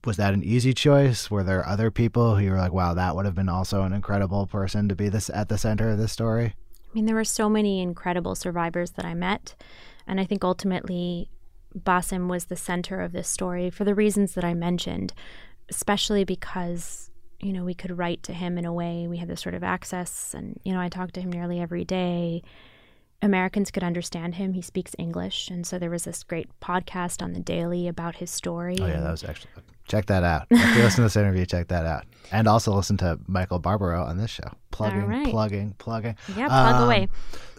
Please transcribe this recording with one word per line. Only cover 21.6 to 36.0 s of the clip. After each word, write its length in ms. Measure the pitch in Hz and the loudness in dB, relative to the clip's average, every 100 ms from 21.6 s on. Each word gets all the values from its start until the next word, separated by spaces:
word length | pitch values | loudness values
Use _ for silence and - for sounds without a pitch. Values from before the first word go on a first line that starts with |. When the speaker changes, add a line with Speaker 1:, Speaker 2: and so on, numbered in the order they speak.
Speaker 2:
every 220 | 170 175 175 | -4 -6 -2
day. 580 | 185 180 175 170 165 - - - - _ _ _ _ | -2 0 0 -2 -4 -8 -20 -20 -20 _ _ _ _
Americans 480 | 208 190 185 208 196 | 2 4 2 0 -2
could 120 | - | -2
understand 520 | 180 170 170 175 170 170 | -2 -2 -4 -6 -6 -4
him. 180 | 190 | -4
He 80 | 185 | -4
speaks 320 | 170 190 175 - | -4 -6 -8 -8
English. 500 | 170 170 180 - - | -6 -4 -6 -6 -8
And 160 | 180 170 | -8 -6
so 140 | 180 | -6
there 100 | 175 | -4
was 140 | 170 | -4
this 200 | - 170 | -6 -10
great 240 | - 170 - - | -8 -8 -8 -12
podcast 640 | - 185 180 185 175 - | -4 -4 -2 -6 -4 -4
on 80 | 175 | -6
The 60 | 175 | -6
Daily 480 | - 175 170 180 175 | -4 -2 -2 -2 -4
about 300 | 165 170 165 | -4 -8 -8
his 120 | 175 | -8
story. 460 | - 180 170 175 180 | -6 -6 -6 -4 -2
Speaker 1:
Oh, 60 | 90 | -2
yeah, 80 | 76 | -2
Speaker 2:
And 100 | 73 | -2
Speaker 1:
that 60 | |
was 120 | 80 | -4
actually, 260 | - - - - - - - | -8 -12 -14 -20 -20 -20 -2
check 180 | 107 98 | -2 2
that 160 | 95 | 2
out. 220 | 87 80 - | 4 2 6
If 240 | 120 233 226 | 6 8 8
you 80 | |
listen 140 | 117 98 | 6 6
to 60 | |
this 120 | 117 107 | 4 6
interview, 300 | 101 92 90 | 4 4 2
check 240 | 87 87 | 0 0
that 160 | 87 82 | 0 0
out. 180 | 76 - - - | -4 -6 -20 -2
And 160 | 104 110 | 4 6
also 240 | 110 113 | 6 4
listen 240 | 98 95 98 | 2 2 2
to 200 | 90 80 - | 2 0 -2
Michael 340 | 95 92 90 | -2 0 0
Barbaro 440 | 82 101 95 85 | 0 0 2 0
on 140 | 85 87 | -2 -2
this 120 | 110 | -4
show. 220 | - - - - | -6 -12 -14 -14
Plugging, 340 | - 107 139 | -4 -2 0
Speaker 2:
All 40 | 101 | -2
right. 200 | 233 285 | 0 0
Speaker 1:
plugging, 460 | 156 107 101 107 98 | 0 0 -2 -4 -8
plugging. 380 | - 113 | -8 -6